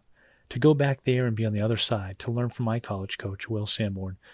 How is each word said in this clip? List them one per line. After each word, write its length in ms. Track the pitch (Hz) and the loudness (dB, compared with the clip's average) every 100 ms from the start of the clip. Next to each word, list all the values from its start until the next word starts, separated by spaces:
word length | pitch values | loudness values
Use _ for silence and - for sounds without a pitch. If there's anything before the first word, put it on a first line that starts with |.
| _ _ _ _ - | _ _ _ _ -10
To 100 | 127 | 4
go 160 | 147 143 | 6 6
back 260 | 139 131 | 4 0
there 240 | - 127 123 | 2 2 2
and 100 | 110 | 0
be 120 | 110 | 0
on 60 | |
the 100 | 104 | 2
other 140 | 110 113 | 2 2
side, 420 | - 107 95 95 | 2 0 -2 -8
to 120 | - | -4
learn 180 | 120 120 | -2 -2
from 160 | - 113 | -2 -2
my 140 | 117 | -2
college 380 | - 98 95 - | -2 -6 -6 -6
coach, 320 | 98 98 - | -8 -6 -4
Will 160 | 107 104 | -2 -2
Sanborn, 540 | - 107 95 95 92 - | 0 0 -2 -6 -8 -16